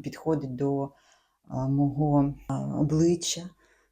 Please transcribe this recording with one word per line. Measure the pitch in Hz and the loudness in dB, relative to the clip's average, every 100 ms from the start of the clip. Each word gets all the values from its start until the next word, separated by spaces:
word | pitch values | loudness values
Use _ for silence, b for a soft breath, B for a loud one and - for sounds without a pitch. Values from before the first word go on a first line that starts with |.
Підходить | 143 - 160 151 135 123 | -8 -6 -2 -2 -2 -4
до | 139 139 139 b b b b b - | -2 -2 -4 b b b b b -10
а, | 127 135 | -4 0
мого, | 139 143 143 151 143 139 143 - | 2 2 2 2 4 2 -2 -6
а, | 135 | -4
обличчя. | 139 139 151 156 170 170 - - 175 b b b b | -4 -2 0 4 4 2 -2 -6 -10 b b b b